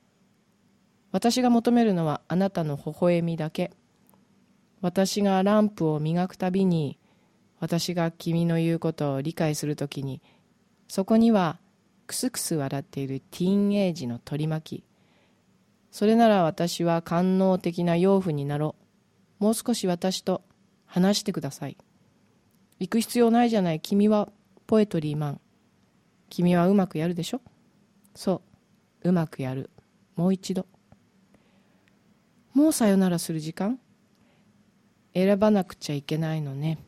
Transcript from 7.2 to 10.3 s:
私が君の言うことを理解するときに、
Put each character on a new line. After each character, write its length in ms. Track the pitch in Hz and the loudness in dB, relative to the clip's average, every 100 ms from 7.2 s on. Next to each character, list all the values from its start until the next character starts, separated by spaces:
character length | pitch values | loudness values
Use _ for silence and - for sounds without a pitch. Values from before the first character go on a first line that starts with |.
| _ _ _ _ | _ _ _ _
私 340 | 165 170 - | -4 -4 -2
が 180 | 175 165 | -2 -4
君 340 | 165 170 165 170 | -4 -4 0 0
の 120 | 165 | 0
言 180 | 165 165 | 0 -2
う 40 | |
こ 140 | 165 | -4
と 220 | 160 147 135 | -4 -4 -4
を 60 | |
理 120 | 147 | -6
解 220 | - 160 151 | -4 -4 -2
す 100 | 151 | -6
る 100 | 147 | -6
と 140 | 147 | -8
き 140 | 143 | -8
に、 180 | 135 131 _ | -10 -10 _